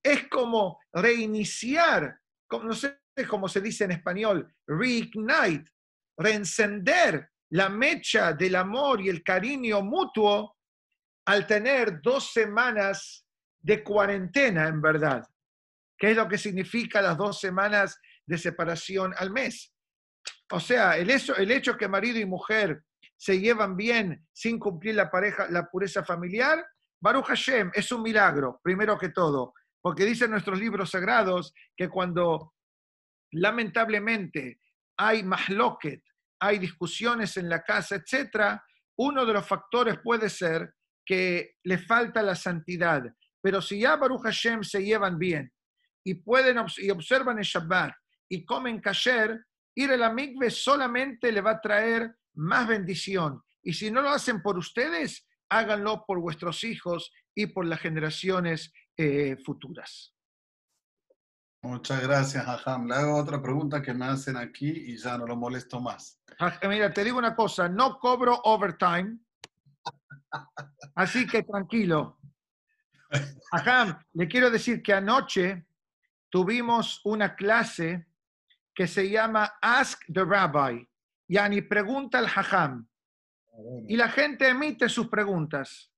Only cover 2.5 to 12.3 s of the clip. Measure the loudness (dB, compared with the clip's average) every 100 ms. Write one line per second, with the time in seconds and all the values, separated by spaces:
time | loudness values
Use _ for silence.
2.5 | -8 -6 -4 -6 -8 _ -8 -4 -4 -2
3.5 | -4 -4 -4 -2 -2 -4 -2 0 0 -2
4.5 | _ -6 -2 0 0 -2 -6 0 2 2
5.5 | 0 -6 _ _ _ _ -2 0 0 -2
6.5 | 0 0 2 2 4 4 2 -6 _ _
7.5 | 2 2 2 0 0 0 2 2 2 2
8.5 | 2 0 0 2 2 0 -4 0 0 0
9.5 | -4 0 0 0 -2 0 2 4 2 -2
10.5 | _ _ _ _ _ _ _ 0 0 4
11.5 | 2 2 2 0 0 0 0 0